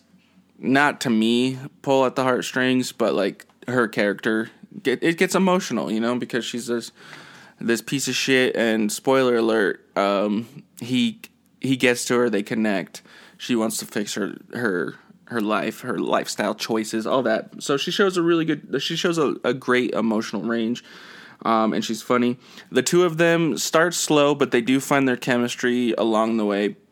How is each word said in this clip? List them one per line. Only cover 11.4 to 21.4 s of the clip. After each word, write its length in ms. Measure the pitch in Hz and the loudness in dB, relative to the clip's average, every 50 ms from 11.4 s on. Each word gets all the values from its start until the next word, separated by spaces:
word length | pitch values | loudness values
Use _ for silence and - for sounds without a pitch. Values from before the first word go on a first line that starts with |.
| _ _ _ _ | _ _ _ _
he 160 | - 131 135 | -2 -2 0
gets 300 | 123 127 123 120 120 - | 2 4 2 2 2 0
to 120 | - 127 120 | 0 2 2
her, 100 | 123 120 | 2 2
they 120 | 107 98 | 0 -2
connect. 600 | 101 - 120 113 110 107 101 92 82 - - - - - - - - - - | -2 -2 -2 0 0 0 0 -2 -4 -6 -12 -18 -20 -20 -20 -20 -20 -20 -18
She 160 | _ - - 127 | _ -4 -2 0
wants 220 | 110 110 113 110 - | 0 0 -2 -4 -6
to 60 | 107 | -8
fix 280 | - - 110 104 - - | -6 -6 -6 -6 -6 -6
her, 240 | 110 98 87 - - - - - | -6 -6 -6 -8 -12 -16 -14 -8
her, 420 | 113 123 110 92 87 73 - - - - _ - _ _ | -4 -2 -2 0 -2 -2 -4 -6 -12 -20 _ -20 _ _
her 140 | - 120 117 | -8 -6 -4
life, 400 | 104 104 104 98 76 117 113 - | -2 0 0 0 -2 -4 -6 -8
her 180 | - 123 117 | -8 -6 -4
lifestyle 560 | - 82 60 - 110 - - - - 110 101 107 | -4 -2 0 0 -2 -2 -4 -4 -4 -2 -4 -2
choices, 540 | - - - 117 110 107 110 - 113 110 | -4 -4 -4 -2 -4 -2 -4 -4 -6 -2
all 160 | 90 92 131 120 | 0 0 0 2
that. 400 | 110 110 - - - - - - | 0 0 -2 -2 -8 -14 -12 -4
So 140 | - 143 | -4 -2
she 120 | 139 - 185 | -2 -2 -4
shows 280 | 170 - 202 190 180 | 0 0 0 0 2
a 40 | 180 | 0
really 220 | 170 170 170 165 160 | 2 2 2 2 0
good, 380 | 160 151 143 - - - 139 | -2 -4 -4 -4 -6 -6 -4
she 160 | - - 165 | -4 -4 -4
shows 200 | 160 - 180 170 | -2 -2 0 2
a, 180 | 165 147 113 71 - - | 2 0 0 0 0 -2
a 80 | 127 127 | -2 -2
great 400 | 131 - 131 123 123 123 95 - | -2 0 2 2 2 2 0 -2
emotional 480 | 101 110 113 110 107 110 - - 101 | 0 0 0 0 0 -2 -4 -6 -6
range, 420 | - 117 117 117 113 113 123 - - - - - - - - - - - - _ | -4 -2 -2 -2 -2 -2 -4 -4 -8 -16 -20 -20 -20 -20 -20 -20 -20 -20 -20 _